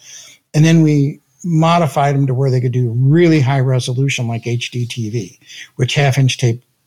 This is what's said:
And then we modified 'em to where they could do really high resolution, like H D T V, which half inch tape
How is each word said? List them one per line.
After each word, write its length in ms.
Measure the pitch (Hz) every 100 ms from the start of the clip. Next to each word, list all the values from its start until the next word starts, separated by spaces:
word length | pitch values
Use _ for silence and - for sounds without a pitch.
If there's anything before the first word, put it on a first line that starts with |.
| - - - - _
And 100 | 156
then 180 | 160 165
we 380 | 156 147 139 151 _ _
modified 720 | 175 160 165 170 156 151 143
'em 120 | 139 139
to 80 |
where 160 | 127 135
they 100 | 127
could 120 | 123
do 180 | 123 123
really 500 | 117 135 156 175 156
high 200 | 127 139
resolution, 640 | 131 127 123 123 139 131 117
like 200 | 113 117
H 240 | 120 -
D 160 | 123 120
T 240 | - 107
V, 280 | 117 92 - - - - -
which 180 | 127
half 240 | - 143 127
inch 200 | 131 -
tape 240 | 123 120 _ _